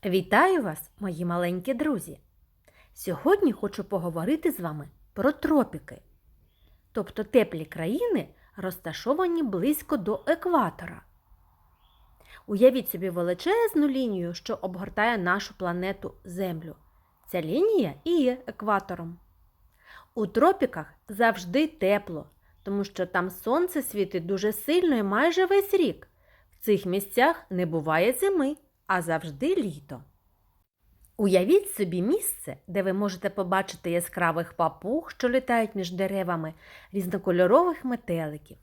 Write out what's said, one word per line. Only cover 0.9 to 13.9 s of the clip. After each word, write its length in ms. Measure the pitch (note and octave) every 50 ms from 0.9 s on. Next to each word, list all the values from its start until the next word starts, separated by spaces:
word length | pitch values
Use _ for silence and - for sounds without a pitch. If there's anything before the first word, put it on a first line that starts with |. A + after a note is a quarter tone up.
| _ -
мої 240 | G3+ F#3+ F3 D3+ F3+
маленькі 500 | F3 E3+ F3 F3 F3 F3 F#3 F3+ C4 C4+
друзі! 460 | A#3 D4 D4+ C#4 G3 - - C#3 - _ _ _ _ _ _ _ _ _ _ _ _ - _ _
Сьогодні 580 | - - - E3+ - - D4 G4 G4+ G4+ D4 A3
хочу 320 | - - G3+ - - F#3+
поговорити 680 | - G3+ F#3+ E3 F3+ D#3+ E3 D#3+ G3 D4+ D#4 - F4 C4+
з 80 | -
вами 280 | F3 E3 D3+ D3+ C#3+ - _ _ _ _ _
про 200 | - G3 C#4 D4
тропіки, 720 | - - D#4+ D#4 D4 A#3 - - D#3 - - - - _ _ _ _ _ _ _ _ _ _ _ _ _ _ _ _ _ _ _
тобто 320 | A#3 G3 - - - G#3+
теплі 400 | G#3 - B3+ G#3+ - - D#3+ D#3
країни, 640 | - - D#3+ D#3+ E3+ A3+ E4 A#4 A#4+ G4+ B3 D3+ - - _ - _ _
розташовані 840 | - F3+ F#3+ F3+ - - E3+ D3+ - - A#3 C#4 D#4+ F#4 F4+ E4+ E4 D#4
близько 540 | A#3+ G3 F3+ F3 C#4 D4+ D4+ - - D4+
до 280 | B3+ F3+ G#3+ G#3+ - -
екватора. 760 | - D#4+ E4 - F4+ F4 D4+ A#3 E3+ - - F3 E3+ - - - _ _ _ _ _ - _ _ _ _ _ _ _ _ _ _ _ _ _ _ _ _ _ _ - - - _
Уявіть 440 | - G#3 G3 A#3 B3+ B3+ C4 A3 -
собі 200 | - F3 F#3 F#3+
величезну 800 | F3 F3 F3 F3 F3+ F3+ - E4 G4 A#4 A#4 G#4+ - D#4+ D4
лінію, 460 | D4